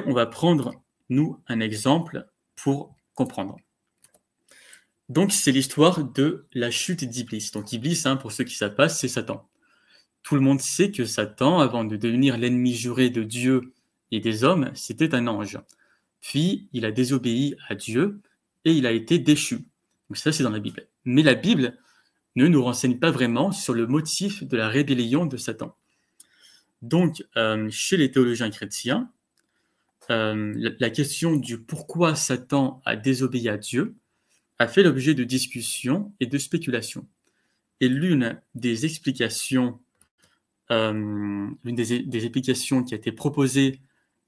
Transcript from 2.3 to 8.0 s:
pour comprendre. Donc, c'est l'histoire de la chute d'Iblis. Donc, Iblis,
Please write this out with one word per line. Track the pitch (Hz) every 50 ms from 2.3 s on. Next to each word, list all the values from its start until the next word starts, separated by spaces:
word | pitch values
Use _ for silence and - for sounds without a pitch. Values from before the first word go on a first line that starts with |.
| _ _ _ _ _
pour | - - 139 139 143 - - _ _ _ _ -
comprendre. | - 127 - - - 95 - - - _ _ _ _ _ _ _ _ _ - _ - _ _ _ _ _ _ - - - - - - _ _ _ _ _
Donc, | - 127 165 196 196
c'est | - - - 147
l'histoire | 127 135 131 135 - 147 156 175 175 165 143
de | 117 - 135 139 156 180 - - _ -
la | 127 120 120
chute | 117 - - - 185 - 135
d'Iblis. | 120 113 123 113 - 110 107 - - -
Donc, | 107 104 -
Iblis, | 123 113 123 165 170 -